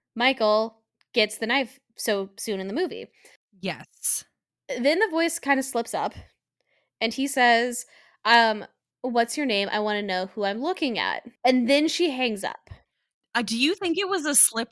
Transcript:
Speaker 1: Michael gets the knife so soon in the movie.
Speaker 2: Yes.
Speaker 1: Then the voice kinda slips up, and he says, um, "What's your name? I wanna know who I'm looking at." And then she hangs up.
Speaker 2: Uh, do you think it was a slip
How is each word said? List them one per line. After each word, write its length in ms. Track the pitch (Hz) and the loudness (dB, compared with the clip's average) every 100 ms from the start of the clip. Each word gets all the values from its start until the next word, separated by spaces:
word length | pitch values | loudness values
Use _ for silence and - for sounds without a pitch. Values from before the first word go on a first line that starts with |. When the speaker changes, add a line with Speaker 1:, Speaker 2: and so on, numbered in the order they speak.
| _ | _
Speaker 1:
Michael 680 | 226 247 262 214 214 220 - _ _ _ | 0 0 2 2 2 0 -6 _ _ _
gets 240 | 233 214 - | 0 0 -2
the 80 | 214 | -2
knife 340 | 269 254 - _ - | -2 -2 -8 _ -6
so 340 | - 202 196 - | -2 -2 -2 -8
soon 220 | - 196 | -6 -6
in 80 | 190 | -4
the 60 | |
movie. 340 | 233 359 190 190 _ - _ _ 196 | -4 -4 -6 -14 _ -20 _ _ _
Speaker 2:
Yes. 640 | 185 147 - _ - - - _ _ _ - | -8 -8 -12 _ -6 -6 -8 _ _ _ -10
Speaker 1:
Then 320 | - 254 330 | -2 2 2
the 80 | 415 | 2
voice 300 | 320 330 - | 0 0 -2
kinda 240 | 277 269 | 0 0
slips 300 | 262 233 233 | 0 -4 -4
up, 200 | 170 160 - - _ _ _ _ _ _ _ | -4 -4 -6 -16 _ _ _ _ _ _ _
and 140 | 226 | -4
he 120 | 226 269 | -2 -2
says, 600 | 269 240 233 247 240 - _ _ _ | 2 4 4 2 -4 -12 _ _ _
um, 420 | 214 233 226 214 - _ _ _ | 4 6 6 2 -6 _ _ _
"What's 340 | 262 240 233 - | -2 0 0 0
your 100 | 277 | 0
name? 220 | 202 196 | 0 0
I 80 | 214 | -2
wanna 220 | 208 208 | -2 -2
know 240 | 208 185 190 | -2 -2 -4
who 160 | - | -4
I'm 160 | 196 214 | -4 -2
looking 360 | 294 370 294 196 | -4 -2 -2 -2
at." 280 | 95 65 - - | -2 -4 -8 -2
And 240 | 254 254 233 | 2 2 4
then 180 | 285 311 | 4 4
she 220 | - 339 | 2 0
hangs 340 | 254 254 208 | 0 -2 -2
up. 260 | - - _ - _ _ _ _ _ | -6 -10 _ -20 _ _ _ _ _
Speaker 2:
Uh, 80 | 240 | -4
do 140 | 233 226 | -2 0
you 180 | 277 | 0
think 220 | 403 370 330 | 0 -2 -2
it 100 | 392 | -2
was 160 | 381 294 | -2 0
a 80 | |
slip 340 | 285 - 220 226 | 2 2 0 -2